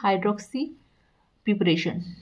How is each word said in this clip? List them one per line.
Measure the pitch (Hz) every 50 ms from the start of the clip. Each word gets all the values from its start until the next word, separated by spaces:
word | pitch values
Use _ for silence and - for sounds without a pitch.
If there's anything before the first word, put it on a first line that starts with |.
| -
hydroxy | 202 196 185 190 208 208 - - - - 254 302 320 - - _ _ _ _ _ _ _ _ _ _ _ _ - 214
preparation। | 208 190 185 175 160 165 - 170 - 175 - - - -